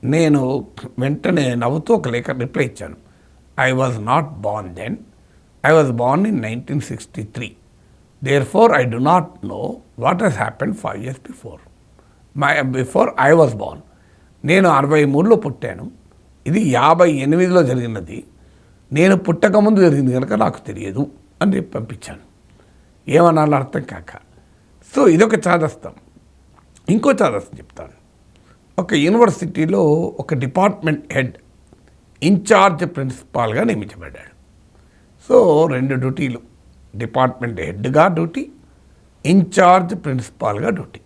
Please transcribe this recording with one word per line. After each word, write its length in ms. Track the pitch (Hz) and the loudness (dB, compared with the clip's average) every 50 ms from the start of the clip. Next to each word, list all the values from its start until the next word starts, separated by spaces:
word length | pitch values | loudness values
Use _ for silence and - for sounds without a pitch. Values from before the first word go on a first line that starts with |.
| - | -2
నేను 600 | 123 143 160 165 156 147 143 131 127 131 139 - - - - - - - - | -2 0 2 2 2 2 2 0 -2 -4 -6 -8 -10 -18 -20 -20 -16 -8 -6
వెంటనే 560 | 123 139 147 - - 180 185 175 139 127 123 | -4 -4 -4 -2 -2 -2 0 0 0 -2 -2
నవ్వుతూ 400 | 120 117 120 139 160 151 - 233 | -2 -2 -2 -2 -4 0 0 0
ఒక 140 | 208 156 135 | 0 0 -4
లేఖ 220 | 117 120 117 - | -6 -6 -6 -6
రిప్లై 340 | 139 127 120 131 - - 143 | -6 -6 -6 -6 -4 -4 -4
ఇచ్చాను, 320 | 120 - - 90 78 78 - _ _ _ _ _ _ _ _ _ _ _ - 131 131 | -4 -4 -12 -16 -16 -16 -20 _ _ _ _ _ _ _ _ _ _ _ -2 0 0
"I 40 | 131 | 0
was 200 | 127 135 127 123 | 0 -2 -2 -2
not 320 | 113 104 113 127 156 160 143 151 92 101 | -6 -4 -2 -2 -2 -2 -4 -10 -8 -8
born 280 | 104 104 107 101 92 87 | -6 -6 -6 -8 -12 -14
then. 160 | 87 98 117 196 233 - - _ _ _ _ _ _ _ _ _ _ - | -12 -10 -10 -10 -10 -12 -20 _ _ _ _ _ _ _ _ _ _ 0
I 80 | 135 156 | 2 4
was 240 | 160 151 135 120 | 4 4 2 0
born 280 | 117 120 123 135 156 196 | -2 0 0 0 0 0
in 160 | 220 214 151 | 0 -2 -4
nineteen 400 | 113 107 113 120 127 - 143 135 | -4 -6 -8 -10 -10 -6 -6 -6
sixty-three. 720 | 117 - 120 110 - _ _ - 107 104 - 123 120 104 - _ _ _ _ _ _ _ _ _ _ _ _ _ - | -6 -6 -12 -14 -14 _ _ -12 -12 -12 -12 -12 -12 -12 -14 _ _ _ _ _ _ _ _ _ _ _ _ _ -4
Therefore, 500 | 131 139 143 131 - - 190 226 233 220 | 0 0 0 0 0 2 4 4 4 4
I 80 | 143 127 123 | 2 0 0
do 80 | 113 117 | -2 -2
not 240 | 127 147 170 185 170 175 - - - | 0 2 2 2 0 -2 -12 -16 -14
know 220 | - 95 95 104 - 233 - _ _ _ - | -12 -10 -8 -10 -10 -10 -12 _ _ _ -6
what 180 | 117 131 180 175 | -2 -2 -2 0
has 140 | 226 196 127 | -2 -2 -2
happened 400 | - 120 110 - - - 202 202 | -2 -6 -6 -6 -6 -6 -6 -6
five 260 | - - - 98 101 | -8 -10 -10 -10 -10
years 220 | 110 127 135 - _ | -12 -12 -14 -14 _
before. 340 | - - - - 117 - - _ - _ _ _ _ _ _ _ _ _ _ _ _ _ 143 | -20 -20 -20 -20 -20 -20 -20 _ -20 _ _ _ _ _ _ _ _ _ _ _ _ _ -2
My, 340 | 139 143 151 151 139 131 127 | 0 0 0 0 0 -2 -2
before 360 | 131 127 127 - 190 226 - - - 131 139 | -2 -4 -2 0 0 0 0 0 0 4 4
I 80 | 156 170 | 6 6
was 140 | 156 131 110 | 4 2 2
born." 260 | 104 101 - 73 - - _ _ _ _ _ _ _ _ _ _ _ - | -4 -8 -10 -10 -14 -20 _ _ _ _ _ _ _ _ _ _ _ -2
నేను 240 | 139 165 196 196 175 | 0 2 4 4 4
అరవై 360 | 151 139 139 139 156 156 147 | 4 2 2 2 2 2 2
మూడులో 320 | 143 139 143 170 214 233 | 2 2 2 4 4 4
పుట్టాను, 540 | 196 - 143 123 - - 117 92 90 - 208 - - _ _ _ _ _ _ _ _ _ | 2 2 -6 -10 -8 -10 -10 -10 -10 -14 -16 -16 -20 _ _ _ _ _ _ _ _ _
ఇది 240 | 131 156 208 220 156 | -2 -2 0 0 0
యాభై 420 | 127 120 127 151 165 175 180 170 156 | 0 2 4 4 4 6 4 4 4
ఎనిమిదిలో 500 | 139 131 139 151 170 185 180 180 180 165 | 0 0 0 2 2 2 4 4 4 4
జరిగినది, 640 | 123 127 127 120 117 110 101 87 85 104 113 - _ _ _ _ _ _ _ _ _ _ _ _ _ - | 2 0 -2 -4 -6 -8 -8 -10 -12 -14 -16 -16 _ _ _ _ _ _ _ _ _ _ _ _ _ 0
నేను 240 | 143 170 190 196 | 2 4 4 4
పుట్టకముందు 720 | 180 190 - 170 170 - 214 185 214 208 214 220 196 185 170 | 2 2 -2 -2 0 0 2 2 4 4 4 4 6 6 4
జరిగింది 240 | 143 139 139 131 123 | 4 4 2 0 0
కనుక 200 | 127 127 - 110 | 0 -2 -2 0
నాకు 340 | - 214 - - - - | 0 0 -2 -2 -6 -12
తెలియదు 440 | - 104 92 98 95 95 113 147 - - - _ _ _ _ - | -14 -12 -10 -10 -8 -6 -6 -6 -8 -8 -20 _ _ _ _ -2
అని 140 | 202 190 | 0 0
చెప్పి 220 | - - - - - | -2 -4 -6 -8 -10
పంపించాను, 420 | 110 107 - - - - - - - _ _ _ _ _ _ _ _ _ _ _ _ _ _ _ _ - | -8 -8 -12 -16 -16 -18 -20 -20 -20 _ _ _ _ _ _ _ _ _ _ _ _ _ _ _ _ 0
ఏమనాలో 480 | - 156 170 170 160 156 151 151 143 | 2 4 4 4 4 4 2 2 2
అర్థం 260 | 135 135 131 - - 139 | 0 -2 -4 -8 -10 -8
కాక. 340 | - - 87 82 - - - _ _ _ _ _ _ _ _ _ _ _ _ _ - - | -8 -14 -18 -18 -20 -20 -20 _ _ _ _ _ _ _ _ _ _ _ _ _ -6 0
So, 120 | 277 285 214 | 4 6 6
ఇదొక 380 | 165 160 214 220 208 196 - 180 | 6 6 4 4 2 -2 0 0
చాదస్తం. 440 | 175 170 156 156 - - - - - - _ _ _ _ _ _ _ _ _ _ _ _ _ _ _ _ _ - | 0 0 0 -2 -6 -10 -18 -20 -20 -20 _ _ _ _ _ _ _ _ _ _ _ _ _ _ _ _ _ -2
ఇంకో 220 | 180 220 - 285 | 0 2 2 2
చాదస్తం 480 | 269 196 220 151 113 98 92 - - - | 2 2 0 0 0 -4 -8 -10 -20 -20
చెప్తాను. 460 | - _ _ - - - - _ _ _ _ _ _ _ _ _ _ _ _ _ _ _ _ - | -20 _ _ -20 -20 -20 -20 _ _ _ _ _ _ _ _ _ _ _ _ _ _ _ _ -8
ఒక 140 | 185 175 196 | -6 -2 0
యూనివర్సిటీలో 920 | 156 143 160 202 233 240 208 165 - - 165 - - 160 160 190 196 180 151 147 160 170 196 - - | 0 2 2 4 4 4 2 2 -2 -8 -8 -4 -4 -2 -2 0 2 2 2 2 0 -2 -4 -8 -10
ఒక 160 | - - 160 | -8 -6 -4
డిపార్ట్‌మెంట్ 760 | 127 135 131 131 180 185 208 208 - - 165 151 147 - - - | -4 -4 -4 0 0 0 0 0 -2 -4 -4 -4 -4 -6 -6 -4
హెడ్ 200 | 139 131 123 - - _ _ _ _ _ _ - _ _ _ _ _ _ _ _ _ - | -4 -4 -4 -8 -14 _ _ _ _ _ _ -20 _ _ _ _ _ _ _ _ _ 0
ఇన్‌చార్జ్ 760 | 160 202 185 - - 220 196 190 202 175 143 175 165 - | 0 0 0 2 2 4 4 4 4 2 0 -6 -8 -6
ప్రిన్సిపాల్గా 680 | - 139 131 123 - - _ _ 139 120 110 107 123 202 | -8 -8 -8 -8 -12 -18 _ _ -4 -4 -2 -2 -2 -2
నియమించబడ్డాడు. 720 | 117 - 107 101 95 - - 82 71 65 - - - _ _ _ _ _ _ _ _ _ _ _ _ _ _ _ _ _ _ - - - | -2 -2 -4 -6 -12 -14 -18 -18 -18 -18 -20 -20 -20 _ _ _ _ _ _ _ _ _ _ _ _ _ _ _ _ _ _ -4 4 4
So, 340 | 254 226 180 151 147 160 165 135 | 6 6 6 4 4 4 2 0
రెండు 220 | 127 127 135 135 | -2 -2 -2 -2
డ్యూటీలు, 440 | 127 127 131 131 - 160 131 120 117 - - _ _ _ _ _ _ _ - - | -2 -2 -4 -4 -4 -4 -6 -6 -8 -14 -20 _ _ _ _ _ _ _ -18 -12
డిపార్ట్‌మెంట్ 640 | 101 120 113 - 131 131 127 127 - 123 117 110 87 | -10 -10 -6 0 0 0 0 0 -4 -8 -8 -6 -8
హెడ్గా 460 | 82 - 92 101 107 131 135 151 165 | -8 -8 -8 -6 -6 0 4 4 4
డ్యూటీ, 440 | 196 175 160 165 165 - 269 277 - - - - _ _ _ _ _ _ _ _ _ _ _ _ | 4 2 0 -4 -4 -6 -10 -10 -12 -16 -20 -20 _ _ _ _ _ _ _ _ _ _ _ _
ఇన్‌చార్జ్ 760 | 143 175 196 180 180 - - 190 180 180 190 180 175 220 175 - | 2 4 4 2 2 2 4 6 6 6 6 4 -2 -8 -8 -8
ప్రిన్సిపాల్గా 680 | 147 135 127 113 - _ _ - 107 104 104 139 233 | -6 -6 -6 -6 -10 _ _ -4 -4 -4 -2 -4 -4
డ్యూటీ. 300 | 214 165 - - - - _ | -4 -6 -8 -14 -18 -20 _